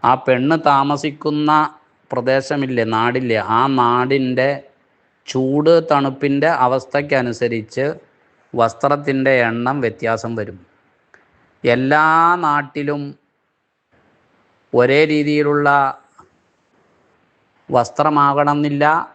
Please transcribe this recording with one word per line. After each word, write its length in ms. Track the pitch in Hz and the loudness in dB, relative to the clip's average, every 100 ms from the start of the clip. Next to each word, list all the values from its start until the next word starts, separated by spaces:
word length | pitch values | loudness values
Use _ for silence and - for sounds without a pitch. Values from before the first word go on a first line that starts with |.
| 123 | 2
ആ 20 | 127 135 | 2 2
പെണ്ണ് 320 | 127 139 160 156 | 0 0 0 2
താമസിക്കുന്ന 800 | 139 143 147 151 143 151 151 151 151 151 - _ _ _ | 2 0 -2 -6 -6 -6 -2 0 0 0 -8 _ _ _
പ്രദേശമില്ലേ, 720 | - 120 135 131 147 135 123 113 110 | -4 0 -2 -2 -6 -2 -2 0 0
നാടില്ലേ, 440 | 120 127 127 110 104 117 | 0 0 -2 -2 0 2
ആ 40 | 135 131 | 2 2
നാടിന്റെ 680 | 120 123 127 139 127 127 135 143 - _ _ _ _ _ - | 2 2 0 0 0 0 -2 -2 -10 _ _ _ _ _ -8
ചൂട് 460 | 131 131 143 156 170 160 | -4 0 2 4 4 4
തണുപ്പിന്റെ 580 | 143 139 135 143 139 147 143 127 | 0 0 -2 -2 0 0 2 0
അവസ്ഥയ്ക്കനുസരിച്ച് 1200 | 131 - 143 143 135 123 113 120 117 110 - 139 - _ _ _ _ _ | 0 -2 -6 -2 -2 -2 -4 -4 -4 -8 -6 -6 -6 _ _ _ _ _
വസ്ത്രത്തിന്റെ 800 | 123 113 - 143 143 143 135 135 127 117 | -2 -2 0 -2 -2 -2 -2 2 2 0
എണ്ണം 280 | 117 120 143 120 | -2 -4 -2 -4
വ്യത്യാസം 460 | 110 113 113 117 113 | -4 -4 -4 -6 -8
വരും. 200 | 101 92 - _ _ _ _ _ _ _ _ _ | -10 -14 -20 _ _ _ _ _ _ _ _ _
എല്ലാ 420 | 120 120 131 151 156 160 170 175 160 | 0 0 2 2 4 4 2 2 0
നാട്ടിലും 560 | 147 139 151 143 147 143 143 _ _ _ _ _ _ _ _ _ _ _ _ _ _ _ | -2 -4 -8 -6 -6 -8 -14 _ _ _ _ _ _ _ _ _ _ _ _ _ _ _
ഒരേ 280 | 120 123 139 156 | 2 4 4 2
രീതിയിലുള്ള 560 | 151 147 147 147 147 143 143 135 - _ - _ _ _ _ _ _ _ _ _ _ _ _ _ _ - | 0 0 0 0 0 2 2 0 -4 _ -20 _ _ _ _ _ _ _ _ _ _ _ _ _ _ -2
വസ്ത്രമാകണമെന്നില്ല 1160 | 131 117 - 151 147 143 143 143 147 147 143 147 160 - | 0 0 0 2 4 2 2 0 0 -2 0 0 0 -4